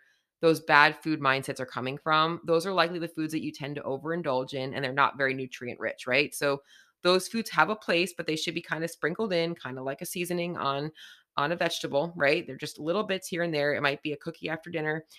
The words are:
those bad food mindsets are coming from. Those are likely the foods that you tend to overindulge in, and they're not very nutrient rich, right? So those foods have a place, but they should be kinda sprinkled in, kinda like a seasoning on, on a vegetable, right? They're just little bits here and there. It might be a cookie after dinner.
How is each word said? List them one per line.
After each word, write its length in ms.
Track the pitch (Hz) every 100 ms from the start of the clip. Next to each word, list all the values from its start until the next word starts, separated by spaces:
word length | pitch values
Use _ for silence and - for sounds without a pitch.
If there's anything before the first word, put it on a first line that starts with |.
| _ _ _ _
those 200 | 165 156
bad 360 | - 147 151 156
food 240 | 160 156
mindsets 400 | 139 135 131 127
are 60 | 127
coming 320 | - 127 139
from. 420 | - 156 160 165
Those 200 | 170 165 180
are 60 |
likely 260 | 185 170 175
the 100 | 165
foods 240 | 160 156
that 100 | 156
you 100 | 151
tend 240 | 151 143 143
to 60 |
overindulge 720 | - 139 143 170 160 127 131
in, 200 | 139 131
and 100 | 135
they're 80 | 135
not 260 | 139 135 131
very 160 | 135
nutrient 460 | 131 131 - 120 -
rich, 260 | 110 - -
right? 280 | 127 143
So 280 | - 143 139 - _ _ _
those 260 | 175 185 185
foods 220 | 226 220
have 200 | 165 160
a 60 | 214
place, 360 | - 170 180
but 140 | - 165
they 100 | 156
should 180 | 175
be 80 | 165
kinda 260 | - 156 165
sprinkled 440 | - 151 175 220
in, 220 | 175 165
kinda 280 | 170 131 131
like 180 | 131 139
a 60 | 175
seasoning 500 | 180 175 175 175 170
on, 360 | 139 139 151 - - - _ -
on 140 | 143
a 40 | 170
vegetable, 560 | 170 - 156 139 170 170
right? 280 | 143 160 131
They're 100 | 135
just 240 | 151 -
little 240 | 151 185
bits 240 | 208 190 -
here 160 | 170
and 100 | 170
there. 180 | 151 143
It 80 | 117
might 220 | 143 143
be 100 | 151
a 40 | 147
cookie 320 | - 160 170
after 220 | 160 170
dinner. 340 | 170 156 156 156